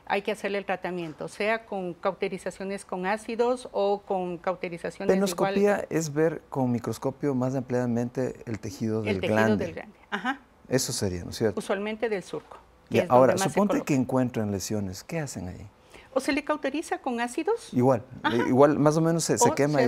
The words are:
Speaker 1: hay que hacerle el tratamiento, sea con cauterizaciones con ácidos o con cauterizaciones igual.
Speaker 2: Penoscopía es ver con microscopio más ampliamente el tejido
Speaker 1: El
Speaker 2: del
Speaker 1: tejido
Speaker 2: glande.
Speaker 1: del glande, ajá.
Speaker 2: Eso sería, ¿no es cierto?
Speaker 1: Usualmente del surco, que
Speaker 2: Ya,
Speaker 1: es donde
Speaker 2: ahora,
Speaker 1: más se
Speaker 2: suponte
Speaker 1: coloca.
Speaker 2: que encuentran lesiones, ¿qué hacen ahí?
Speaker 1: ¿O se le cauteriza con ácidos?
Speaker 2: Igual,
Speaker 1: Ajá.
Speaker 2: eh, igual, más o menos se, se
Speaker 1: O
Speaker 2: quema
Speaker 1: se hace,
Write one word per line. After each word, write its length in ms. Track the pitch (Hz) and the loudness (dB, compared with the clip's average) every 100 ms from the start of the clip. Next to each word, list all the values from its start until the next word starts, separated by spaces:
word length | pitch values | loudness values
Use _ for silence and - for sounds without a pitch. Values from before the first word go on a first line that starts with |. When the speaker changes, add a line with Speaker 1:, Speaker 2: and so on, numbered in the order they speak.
Speaker 1:
hay 160 | - 202 | -4 -2
que 120 | 202 | -2
hacerle 260 | 202 202 202 | -4 -4 -4
el 80 | 190 | -4
tratamiento, 640 | 185 180 180 165 - 160 | -4 -4 -6 -6 -8 -10
sea 360 | - 208 220 | -4 -2 -2
con 300 | 220 202 180 | -4 -6 -6
cauterizaciones 920 | 165 202 185 196 180 - - 190 196 | -4 -4 -2 -4 -4 -10 -8 -8 -8
con 220 | - 185 185 | -8 -4 -2
ácidos 600 | 214 214 226 240 254 - | -2 -2 0 0 0 -4
o 300 | 202 202 202 | 0 2 0
con 340 | - 190 180 170 | -2 -4 -2 -4
cauterizaciones 800 | - 175 180 170 170 - 196 190 | -4 -4 -4 -6 -8 -4 2 2
igual. 120 | 196 | 2
Speaker 2:
Penoscopía 560 | 180 190 202 202 196 - | 2 2 4 4 4 0
es 240 | 156 165 | -2 -2
ver 300 | 143 160 156 - | 2 2 0 -6
con 200 | 147 127 | -2 0
microscopio 640 | 120 117 110 135 127 147 | 0 -2 -4 -4 -2 -2
más 200 | 131 127 | 0 0
ampliamente 840 | 135 123 123 123 117 123 131 123 - | -2 -2 -2 0 0 -2 -2 -4 -6
el 140 | - 107 | -10 -8
tejido 400 | 113 - 110 110 | -8 -6 -2 -2
Speaker 1:
El 40 | 107 | 0
Speaker 2:
del 140 | 98 | 0
Speaker 1:
tejido 160 | 92 107 | 2 4
Speaker 2:
glande. 280 | 110 104 90 | 4 4 0
Speaker 1:
del 80 | |
glande, 240 | 160 - - - | -8 -14 -18 -10
ajá. 300 | 208 214 269 - _ - | -6 -4 -6 -10 _ -2
Speaker 2:
Eso 240 | 127 - | -2 0
sería, 320 | 123 101 90 | -4 -4 -4
¿no 60 | 87 | -6
es 60 | 98 | -2
cierto? 220 | 113 95 | -2 0
Speaker 1:
Usualmente 500 | - 202 208 220 233 | -4 -4 -4 -4 -4
del 120 | 208 | -4
surco, 360 | 175 151 - - - _ - | -6 -10 -12 -18 -20 _ -2
que 60 | 113 | 0
Speaker 2:
Ya, 60 | |
Speaker 1:
es 40 | 95 | 4
donde 100 | 123 | 6
Speaker 2:
ahora, 140 | 127 | 6
Speaker 1:
más 80 | - | 6
se 60 | - | 2
Speaker 2:
suponte 240 | - 202 | 2 2
Speaker 1:
coloca. 120 | 196 - | 2 2
Speaker 2:
que 80 | |
encuentran 560 | 139 123 131 127 120 104 | 2 2 0 0 0 -2
lesiones, 520 | 101 - 107 98 92 | -2 -2 -4 -4 -8
¿qué 180 | - 165 | -10 -8
hacen 280 | 143 - 90 | -8 -8 -10
ahí? 180 | 92 101 - _ - - 262 | -10 -16 -20 _ -20 -6 -4
Speaker 1:
¿O 40 | |
se 100 | 262 | -2
le 120 | 294 | -2
cauteriza 540 | 294 302 277 285 330 359 | -2 -4 -4 -4 -6 -6
con 220 | - 240 | -4 -4
ácidos? 500 | 240 285 320 466 - | -4 -4 -2 -2 -2
Speaker 2:
Igual, 320 | - 123 123 - - | 2 4 2 0 -6
Speaker 1:
Ajá. 140 | - 117 | -2 0
Speaker 2:
eh, 80 | - | 2
igual, 300 | 123 190 135 | 6 6 6
más 180 | 147 156 | 4 4
o 20 | |
menos 240 | 165 165 | 2 0
se, 120 | 156 120 | 0 2
se 100 | 151 | 2
Speaker 1:
O 60 | |
Speaker 2:
quema 240 | - 143 | 2 2
Speaker 1:
se 0 | |
hace, 60 | 147 | 4